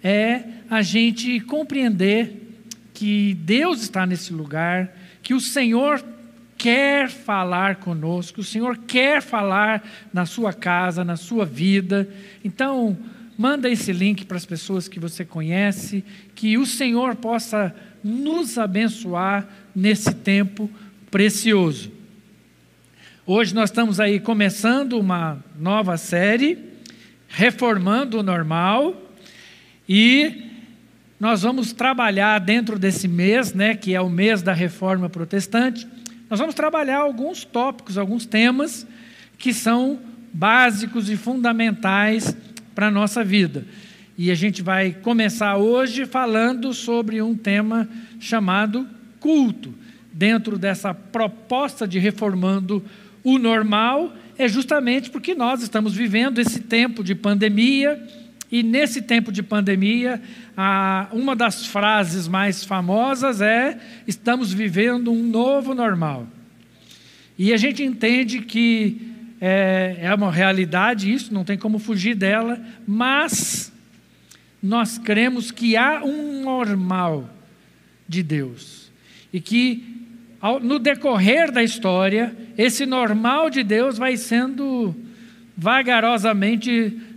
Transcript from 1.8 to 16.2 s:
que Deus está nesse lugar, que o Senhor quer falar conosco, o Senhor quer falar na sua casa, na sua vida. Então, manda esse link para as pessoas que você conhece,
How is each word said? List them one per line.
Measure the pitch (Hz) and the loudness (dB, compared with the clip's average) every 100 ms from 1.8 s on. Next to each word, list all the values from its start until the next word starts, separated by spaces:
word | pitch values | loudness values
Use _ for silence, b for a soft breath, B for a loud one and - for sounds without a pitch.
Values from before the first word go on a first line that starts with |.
| 247 190 190 214 226 - - - - - - | 0 2 2 2 0 -6 -18 -20 -20 -20 -18
que | - 208 208 202 180 | -6 -2 2 0 0
Deus | 160 233 349 269 | 0 2 2 -2
está | 214 190 180 | -4 -2 -2
nesse | 175 - | -2 -6
lugar, | 165 147 156 170 180 185 B B B | -10 -6 -4 -2 0 -4 B B B
que | - | -4
o | 254 | -4
Senhor | - 277 240 233 285 277 - - - - - - | -2 -2 0 2 2 0 -4 -20 -20 -20 -20 -4
quer | 240 247 277 285 262 | 0 2 2 2 -2
falar | - - 202 180 180 196 190 | -6 -4 -2 0 0 0 -2
conosco, | 180 165 160 175 170 - | -4 -4 -4 -4 -6 -10
o | |
Senhor | 190 214 247 233 | -8 -4 -4 -4
quer | 233 254 269 294 | -2 2 2 2
falar | - 226 202 190 214 214 - B B | 0 -2 0 2 2 0 -6 B B
na | 180 170 | -4 -4
sua | - 214 | -2 -4
casa, | - 180 175 180 170 | -2 -2 0 0 -2
na | 175 170 | -4 -6
sua | - 233 180 | -4 -4 -2
vida. | 131 185 196 185 196 196 B B B | 0 2 2 2 -2 -2 B B B
Então, | 202 - 269 269 226 175 B B B - | -8 -4 -2 0 -2 -4 B B B -2
manda | 247 294 247 | -2 0 0
esse | 233 - | -2 -2
link | 175 196 202 - | 0 0 0 -6
para | 180 | -10
as | - | -8
pessoas | 160 - 190 175 | -10 -6 -6 -6
que | 175 | -10
você | 165 165 170 | -10 -10 -10
conhece, | 165 160 180 202 196 - 202 - B | -8 -4 0 0 -2 -6 -6 -8 B